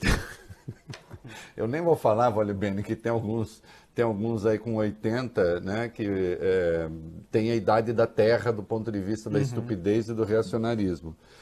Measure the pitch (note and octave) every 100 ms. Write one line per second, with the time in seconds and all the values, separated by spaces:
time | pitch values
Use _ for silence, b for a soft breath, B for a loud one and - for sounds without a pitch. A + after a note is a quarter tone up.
0 | - - - - - - - - - -
1 | - - B2 - - - A2+ D3+ E3+ D#3
2 | A#2+ G#2+ B2 G#2+ G#2 G2 G2+ G2 G#2 A2
3 | A#2 A#2 G2+ A2+ A2 - b b b -
4 | A#2 G2+ A2+ A2+ A2 G#2+ A#2 A2 G#2+ G#2
5 | A2 A#2+ B2 A2 F2 F2 F#2 A2 A#2 -
6 | G#2 F#2+ F2+ F2+ F#2+ F#2 F2 E2 D#2+ D#2+
7 | D#2+ E2+ - A2+ A2+ A#2 G2 A2 A2 A2
8 | A#2 - G#2+ A#2 A#2+ G#2 F#2+ A2+ A2 G#2
9 | F#2 A2 A2+ C#3 C3+ A#2 A#2+ G2 F#2 A2
10 | A2+ A2+ G#2 A2 - A#2+ A#2 A#2 F#2+ D#2
11 | D#2+ D#2 b b